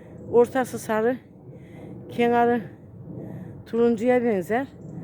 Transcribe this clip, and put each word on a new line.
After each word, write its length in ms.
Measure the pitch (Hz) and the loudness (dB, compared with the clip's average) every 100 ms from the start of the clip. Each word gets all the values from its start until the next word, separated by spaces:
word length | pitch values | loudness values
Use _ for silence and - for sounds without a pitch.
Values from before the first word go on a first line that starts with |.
| - - - | -20 -16 0
Ortası 460 | 233 233 262 247 233 | 4 4 2 -2 -4
sarı, 380 | - 220 226 254 - - - - - - - - - | -4 0 0 0 -6 -20 -20 -18 -18 -18 -16 -16 -8
kenarı 540 | - 240 240 240 240 - - - - - - - - - - - | 0 4 6 4 2 -2 -14 -20 -18 -14 -14 -12 -12 -14 -16 -4
turuncuya 580 | 226 240 226 247 247 | 2 4 4 4 4
benzer. 420 | 233 196 170 226 277 - - - | 4 0 0 -2 -2 -10 -14 -12